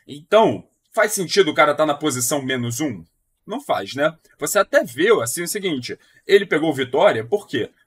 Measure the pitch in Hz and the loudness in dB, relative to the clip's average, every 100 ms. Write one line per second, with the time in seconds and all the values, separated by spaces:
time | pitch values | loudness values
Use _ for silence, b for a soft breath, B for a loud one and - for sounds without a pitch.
0 | - 143 - 214 196 98 - _ _ - | -20 -20 2 4 4 0 -10 _ _ -2
1 | 226 202 165 202 160 147 151 147 156 - | -2 -2 0 2 2 4 2 4 0 0
2 | 156 127 123 147 131 131 120 120 151 98 | -2 -2 -2 -2 -2 -4 -4 -4 -6 -6
3 | 82 _ _ _ - 233 - 123 98 123 | -16 _ _ _ -12 -12 -4 -4 -4 -2
4 | 151 160 b b - - - 277 196 - | -2 -2 b b -2 0 2 0 0 0
5 | 196 190 120 - 175 208 190 139 120 - | 2 2 0 -6 -6 -6 -4 -6 -8 -14
6 | b b - 202 196 160 156 135 123 143 | b b 2 2 4 0 0 -2 -2 2
7 | 185 120 - 202 - 123 101 _ | 2 2 -2 -4 -4 -6 -6 _